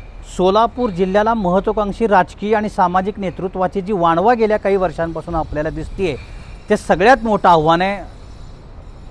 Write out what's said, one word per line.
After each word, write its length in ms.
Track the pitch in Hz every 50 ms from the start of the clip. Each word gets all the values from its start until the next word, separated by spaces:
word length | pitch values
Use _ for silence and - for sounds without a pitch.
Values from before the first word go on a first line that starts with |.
| - - - - - - -
सोलापूर 540 | - 180 190 196 214 233 226 - 254 247 214
जिल्ह्याला 440 | 175 170 190 185 185 208 214 226 233
महत्त्वाकांक्षी 720 | 226 190 175 180 196 - 220 196 214 208 196 185 - 226
राजकीय 480 | 196 202 185 170 - - - 196 214 220
आणि 140 | 208 214 202
सामाजिक 500 | - 208 185 175 180 185 185 208 208 202
नेतृत्वाची 600 | 190 175 - - 175 190 - 185 185 175 - 196
जी 120 | 175 202
वाणवा 420 | 220 175 170 165 165 170 190 233 247
गेल्या 220 | 220 220 208 214
काही 200 | 214 - 196 196
वर्षांपासून 580 | 190 185 165 - 170 165 165 160 160 147 175 165
आपल्याला 360 | 160 151 - 143 151 156 160
दिसतीये, 460 | 147 160 147 - - - 190 160 127 - - - - - - - - - - -
ते 60 | 214
सगळ्यात 400 | 202 - - 180 165 190 240 269 226
मोठं 260 | 220 226 208 175 - 185
आव्हान 340 | 175 160 151 165 165 170
आहे 220 | 185 196 202 185 156 - - - - - - - - - - - - - - - - - - - - -